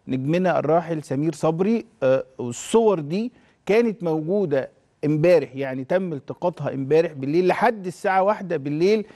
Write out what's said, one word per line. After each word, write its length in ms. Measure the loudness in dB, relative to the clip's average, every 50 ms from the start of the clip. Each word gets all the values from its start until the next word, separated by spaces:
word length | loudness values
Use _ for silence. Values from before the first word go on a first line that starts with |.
| -10 -6
نجمنا 500 | -6 -4 -2 -2 0 0 2 2 0 0
الراحل 440 | 2 2 2 2 2 0 -6 -8 -6
سمير 300 | -6 -4 -2 -2 -4 -4
صبري، 540 | -2 -2 -2 0 0 0 0 0 -2 -4 -8 _ -2 0
آه، 220 | 2 2 2 0 _ _ -10
والصور 600 | -8 -8 -8 -10 -8 2 2 4 4 4 2 2
دي 320 | -2 -4 -4 -4 -4 -6 _ _ _ _ _ _ -2
كانت 360 | 2 2 2 4 2 -2 -4 -4
موجودة 680 | -2 -2 -2 -2 -2 -2 0 0 0 0 -2 -2 -4 _ _ _ _ _ -4 -2
امبارح، 520 | 0 0 4 4 6 4 4 2 0 -6
يعني 280 | -6 -6 -6 -6 -8 -4
تم 280 | -2 -2 -2 -2 -2 -8
التقاطها 640 | -10 -10 -12 -12 -4 -4 -4 -4 -2 -6 -6 -4
امبارح 380 | -4 -2 2 4 4 4 2 -2
بالليل 340 | -6 -6 0 0 2 2
لحد 400 | 2 2 2 2 0 0 0 -6
الساعة 360 | -10 -10 -6 -4 0 2 2 2
واحدة 340 | 2 0 -2 -4 -6 -6
بالليل 500 | -6 -4 -4 -2 0 2 2 2 2 0 -6 -14